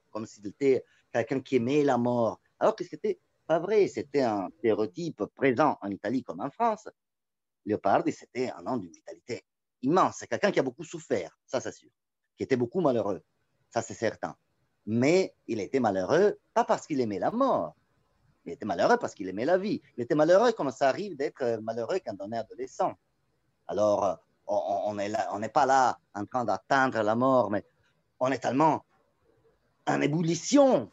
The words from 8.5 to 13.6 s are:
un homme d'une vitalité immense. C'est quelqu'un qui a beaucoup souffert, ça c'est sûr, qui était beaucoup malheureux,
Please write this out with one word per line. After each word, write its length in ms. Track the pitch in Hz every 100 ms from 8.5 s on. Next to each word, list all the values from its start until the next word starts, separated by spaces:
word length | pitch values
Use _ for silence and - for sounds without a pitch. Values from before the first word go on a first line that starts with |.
un 160 | 85 87
homme 140 | 123
d'une 120 | 87
vitalité 520 | 80 - - - 110 - _ _ _
immense. 340 | 127 180 143 -
C'est 80 | -
quelqu'un 240 | 113 202
qui 100 | 180
a 20 |
beaucoup 220 | 131 120
souffert, 540 | 170 170 - 113 - - _
ça 140 | 131
c'est 120 | 110
sûr, 180 | - _ _ _ _ _ -
qui 60 |
était 140 | 101 127
beaucoup 240 | 120 190
malheureux, 420 | 151 123 101 85 - _ _ _